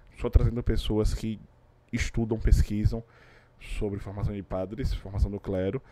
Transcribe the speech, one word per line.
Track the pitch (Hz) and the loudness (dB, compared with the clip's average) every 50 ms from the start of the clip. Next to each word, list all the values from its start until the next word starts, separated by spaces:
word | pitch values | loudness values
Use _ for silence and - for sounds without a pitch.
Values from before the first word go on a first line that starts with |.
| - - - - | -20 -20 -10 -6
só | - 123 | -2 2
trazendo | - - 123 113 113 120 120 | 2 2 2 2 0 -2 -2
pessoas | - 113 110 - - 110 107 107 107 110 | 0 0 0 0 0 0 2 2 2 0
que | 113 - 110 110 101 - - - _ _ _ - _ _ _ | -2 -4 -6 -6 -8 -10 -18 -20 _ _ _ -20 _ _ _
estudam, | - 117 - - - - 117 110 113 110 | -4 -4 -4 -2 -2 -2 -2 0 0 2
pesquisam | 110 113 107 - - - 208 208 214 - - 113 117 - - - - - - - - _ _ - - - - - | 4 6 6 6 6 4 2 2 2 2 2 0 -6 -10 -16 -20 -20 -20 -20 -20 -20 _ _ -18 -12 -8 -4 -2
sobre | - 104 101 98 | -2 -2 -2 -4
formação | - 104 98 104 98 98 104 | -6 -8 -6 -4 -2 -2 -2
de | 101 92 | -4 -6
padres, | - - 92 92 92 107 117 127 - - | -4 -4 -4 -4 -4 -4 -2 -2 -2 -2
formação | - - 95 101 98 - 101 | -2 -6 -4 -2 0 0 0
do | 101 101 | 0 -2
clero, | - - 98 92 92 98 101 131 - - | -4 -2 0 0 2 2 0 -2 -4 -8